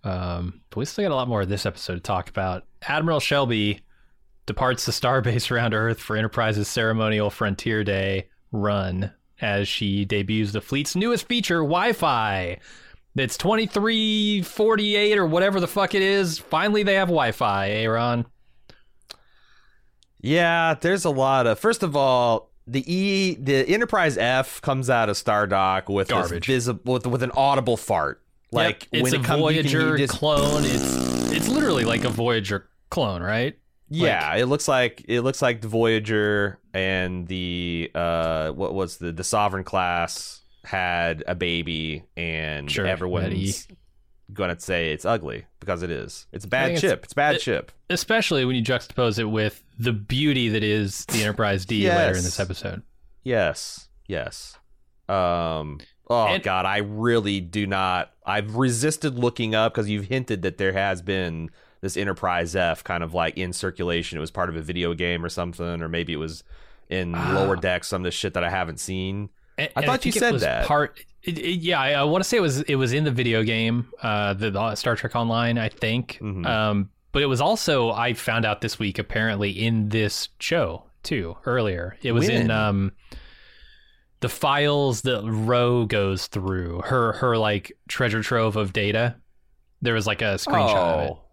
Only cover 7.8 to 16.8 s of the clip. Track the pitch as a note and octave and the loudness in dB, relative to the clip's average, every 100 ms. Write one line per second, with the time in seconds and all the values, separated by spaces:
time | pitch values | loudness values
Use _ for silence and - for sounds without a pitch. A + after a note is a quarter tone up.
7.8 | G2+ F#2+ F#2+ G2 - _ _ G#2+ G#2 G2+ | 0 0 0 -2 -6 _ _ -4 0 0
8.8 | G2 F#2 G2+ - _ _ A2 G2+ G2+ - | -2 -2 -4 -8 _ _ -2 0 -2 -2
9.8 | G#2 G2 G2 G#2 G2 A2 G#2+ G#2 - C3+ | -2 0 0 -2 0 0 0 -2 -4 -4
10.8 | D3 F3+ A3 A#3+ - A#3+ F#3+ E3+ D3+ E3+ | -2 0 0 0 0 -2 0 0 2 2
11.8 | A3 A3 D#3+ B2 A2 G2 F2+ F#2 - - | 2 2 2 2 2 0 -4 -8 -14 -20
12.8 | - - _ - B2+ - F3+ A3 A3 G#3 | -20 -20 _ -4 -4 -2 0 0 0 0
13.8 | G#3+ A3+ A3 G#3+ G#3 G#3 F3 - A3 A3 | 2 2 0 2 2 0 -2 2 4 4
14.8 | G#3 G#3 G#3 G#3 E3+ E3 F#3+ G3 F3 - | 2 2 4 4 4 4 4 2 0 0
15.8 | F#3+ G3+ F#3+ G3 F#3 D#3 - D#3 G3+ G#3 | 2 2 4 4 2 -2 -2 0 2 2